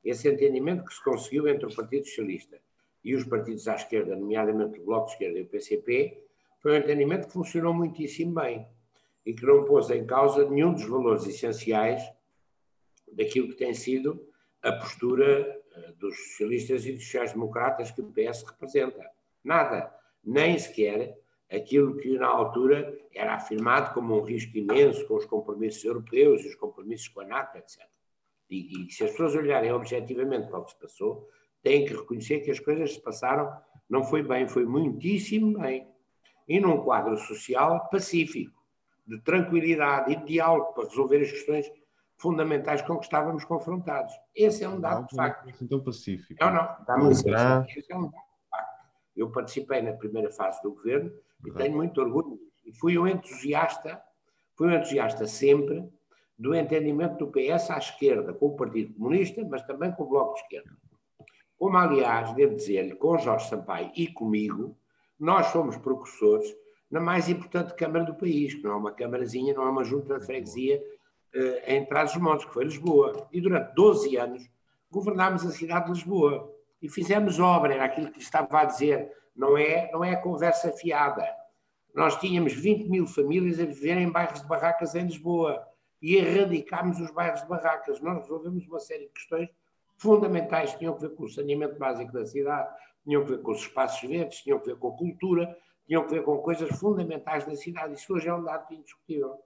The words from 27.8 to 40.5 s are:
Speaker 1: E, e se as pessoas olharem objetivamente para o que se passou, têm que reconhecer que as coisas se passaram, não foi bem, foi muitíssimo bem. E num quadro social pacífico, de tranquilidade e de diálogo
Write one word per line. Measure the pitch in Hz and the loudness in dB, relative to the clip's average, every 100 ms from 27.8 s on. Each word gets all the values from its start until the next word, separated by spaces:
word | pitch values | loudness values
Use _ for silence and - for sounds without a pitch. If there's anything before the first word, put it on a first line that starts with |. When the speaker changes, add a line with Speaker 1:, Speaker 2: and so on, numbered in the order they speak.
| - _ _ _ _ _ _ | -20 _ _ _ _ _ _
Speaker 1:
E, | 95 90 92 90 | -12 -10 -12 -14
e | |
se | - | -4
as | 107 | -4
pessoas | - 160 151 | -2 -2 0
olharem | 143 139 117 | 0 0 0
objetivamente | 120 113 123 120 127 135 127 - | -2 -4 -6 -6 -4 -2 -2 -4
para | 92 | -10
o | |
que | - | -12
se | - | -20
passou, | - - 107 - - _ _ _ | -20 -6 -6 -6 -14 _ _ _
têm | 123 143 | 2 4
que | 143 | 2
reconhecer | 107 - 117 117 147 | -6 -8 -10 -4 -4
que | 143 | -2
as | 127 | -4
coisas | - 156 147 | -2 -2 -2
se | - | -6
passaram, | 120 110 127 143 143 - _ _ _ | -12 -6 -2 0 -2 -8 _ _ _
não | 127 135 | -2 0
foi | 156 | -2
bem, | 139 127 127 | 0 -2 0
foi | 131 117 | 0 0
muitíssimo | 135 156 110 175 202 - 214 214 202 | 0 0 -2 -2 -2 0 0 2 0
bem. | 143 131 - _ _ _ _ _ - | -4 -6 -8 _ _ _ _ _ 0
E | 175 | 2
num | 190 147 | 4 2
quadro | 135 113 110 107 | 2 2 2 -4
social | - 107 - 127 151 170 - | -4 -12 -4 2 2 2 0
pacífico, | 196 185 175 143 - - _ _ _ _ _ - | -4 0 -2 -2 -6 -10 _ _ _ _ _ -14
de | 110 | -6
tranquilidade | 156 185 180 170 160 160 143 139 135 | 0 0 2 0 2 2 2 2 0
e | 156 | -4
de | 151 | -2
diálogo | 165 160 | 2 4